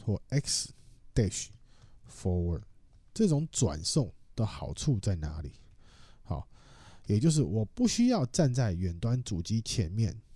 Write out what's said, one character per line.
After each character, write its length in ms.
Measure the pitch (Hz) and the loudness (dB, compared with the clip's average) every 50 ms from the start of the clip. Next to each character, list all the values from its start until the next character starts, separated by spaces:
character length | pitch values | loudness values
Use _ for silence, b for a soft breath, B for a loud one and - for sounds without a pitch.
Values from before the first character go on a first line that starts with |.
| - | -4
或 200 | 113 98 - - - | -4 -4 -4 -2 -2
X 440 | - 143 - - - - - - - - - - - - - - - | -2 -2 -2 -2 -2 -4 -4 -6 -12 -20 -20 -20 -20 -20 -16 -4 0
dash 340 | 123 107 95 - - - - - - - b b b b b b b b - | 2 2 2 0 -4 -8 -10 -14 -20 -20 b b b b b b b b -20
forward。 540 | - - - 92 90 87 85 87 85 - - - - - - - - - - - - | -12 -6 -4 -2 0 0 0 0 -2 -4 -6 -10 -20 -20 -20 -20 -20 -20 -20 -8 0
这 140 | - 220 185 | 2 4 4
种 180 | 151 143 165 - - | 4 2 0 -2 -2
转 300 | - 123 82 - 78 80 | 0 0 0 0 -2 -4
送 280 | - - 156 120 - - - - - - | -2 0 0 0 -2 -4 -14 -20 -10 -4
的 100 | - 113 | -2 -2
好 300 | - - - - - 73 | -2 -2 -6 -8 -8 -8
处 240 | - - 151 131 98 | -4 -2 0 0 0
在 160 | - 107 92 | 0 -2 -2
哪 260 | 80 78 76 76 78 | -2 -4 -6 -6 -8
里？ 120 | 73 69 - - - - - b b b b b b b b b b | -10 -10 -12 -16 -20 -20 -20 b b b b b b b b b b
好， 240 | - 80 - - - B B B B B B B B B B B | -8 -6 -6 -8 -10 B B B B B B B B B B B
也 140 | B 104 107 | B 2 4
就 100 | 135 165 | 4 4
是 120 | 151 151 127 | 4 4 2
我 220 | 73 101 110 107 | 2 0 -2 -2
不 220 | - - - 247 | -2 -2 0 0
需 220 | 220 - - 240 254 | 2 4 4 4 4
要 180 | 247 190 127 | 4 2 0
站 260 | 117 - - 160 131 123 | 0 2 2 2 4 4
在 200 | 135 123 104 87 | 2 0 0 0
远 260 | 87 92 87 85 85 | 0 -2 -2 -2 -2
端 240 | 113 113 123 131 117 | -2 -2 0 -2 -2
主 180 | - 98 82 | -2 -4 -4
机 220 | 85 - 110 113 - | -2 -2 -2 -2 -2
前 280 | - - 120 92 80 | -2 -2 -2 -2 -2
面 300 | 92 113 113 90 - 110 - - - | 0 0 0 0 -2 -6 -12 -20 -20